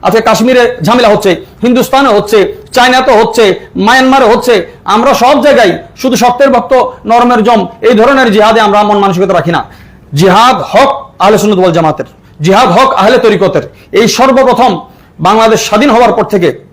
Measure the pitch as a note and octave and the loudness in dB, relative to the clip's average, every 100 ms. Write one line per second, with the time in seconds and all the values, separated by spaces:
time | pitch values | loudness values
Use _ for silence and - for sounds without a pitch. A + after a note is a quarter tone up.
0 | F#3 A3 A3 G#3+ A3+ B3+ A#3+ - E3+ A#3+ | 0 -2 0 0 0 2 0 -2 -2 0
1 | A#3 G#3 G3 E3+ - - A#3 B3 A#3 C4+ | 2 0 0 -4 -6 -6 -2 -2 0 0
2 | C#4 G#3 G#3 A3 F#3+ - - - B3 B3+ | 0 0 0 0 -2 -6 -8 -2 0 0
3 | C4 A3+ A3 A3+ G#3+ F3+ - - G3+ B3+ | 0 0 0 0 0 -2 -8 -4 0 2
4 | C4 C4+ A#3+ A3 B3+ A3 E3+ - - G#3 | 2 2 2 0 0 -2 -2 -14 -4 -2
5 | B3+ B3 B3 C#4+ C#4+ B3 G#3+ D#3+ - - | 0 0 2 2 2 2 2 -2 -10 -8
6 | C4 A#3 A#3+ A#3+ C#4 B3 - B3+ C4 - | -4 0 -2 2 0 0 0 -2 -2 -6
7 | - A#3 B3 A3 G#3+ A#3 F#3 - A3 A#3 | -2 0 2 0 2 0 -2 -4 -2 2
8 | A#3 C4+ B3 G#3 G#3 A3+ G#3+ G3+ G#3 G#3 | 2 2 0 2 2 2 2 0 0 0
9 | G3 F3+ F#3 F3+ D#3 E3 - - - - | 0 -2 -2 -2 -2 -4 -6 -16 -20 -20
10 | - C#3 F#3 F#3 A#3+ A#3+ - G#3 C#4 - | -10 -2 2 2 2 0 -2 0 0 -2
11 | - _ F#3 G#3+ G#3 G3 F#3 E3+ D#3+ D3+ | -10 _ 0 0 0 0 0 0 -2 -4
12 | C3 _ _ - D3+ G3 B3 F3 C4 - | -10 _ _ -8 -2 2 2 2 0 0
13 | G3 B3 A3+ G3+ F#3 D#3+ - - - F#3 | 0 2 0 0 -2 -2 -6 -16 -6 -2
14 | A3+ - C4 C4 C4 A#3 B3 F3 - - | 0 0 0 2 0 2 0 -2 -10 -20
15 | - _ E3+ G#3+ A3+ A3 - G#3+ C#4+ A3+ | -20 _ -2 0 2 0 -2 -2 0 2
16 | A#3+ - - G#3 E3+ A#2+ - | 0 0 -2 -2 -2 -4 -14